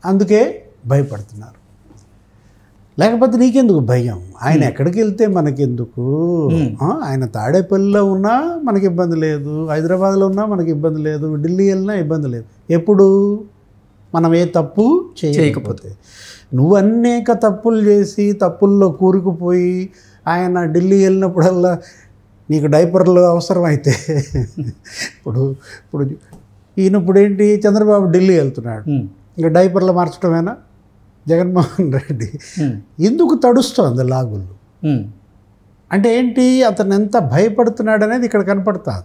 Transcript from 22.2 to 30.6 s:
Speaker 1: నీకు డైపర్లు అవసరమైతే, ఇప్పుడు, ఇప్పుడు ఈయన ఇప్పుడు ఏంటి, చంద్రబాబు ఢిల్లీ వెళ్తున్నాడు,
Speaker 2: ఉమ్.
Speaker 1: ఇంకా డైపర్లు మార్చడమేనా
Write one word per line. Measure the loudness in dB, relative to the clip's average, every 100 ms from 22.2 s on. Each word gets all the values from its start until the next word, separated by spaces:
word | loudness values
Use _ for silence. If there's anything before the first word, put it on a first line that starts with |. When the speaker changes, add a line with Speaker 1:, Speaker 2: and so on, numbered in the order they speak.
| _ _ -4
Speaker 1:
నీకు | -2 2
డైపర్లు | 2 2 2 4 4
అవసరమైతే, | 4 2 0 -2 0 0 0 -2 -2 -4 -4 -6 -6 -8 -10 -12 -20 -14 -14
ఇప్పుడు, | _ -8 -4 -4 -6 -14 -20
ఇప్పుడు | _ -6 -6 -6 _ -20 _ _ _ -2
ఈయన | 0 2
ఇప్పుడు | 2 4
ఏంటి, | 4 4 2 2
చంద్రబాబు | 2 2 2 2 4
ఢిల్లీ | 2 4 2
వెళ్తున్నాడు, | 0 -4 -10 -10 -4
Speaker 2:
ఉమ్. | -4 -4 -14 _
Speaker 1:
ఇంకా | -4 0
డైపర్లు | 2 2 2 0
మార్చడమేనా | 0 -2 -2 -2 0 -2 -8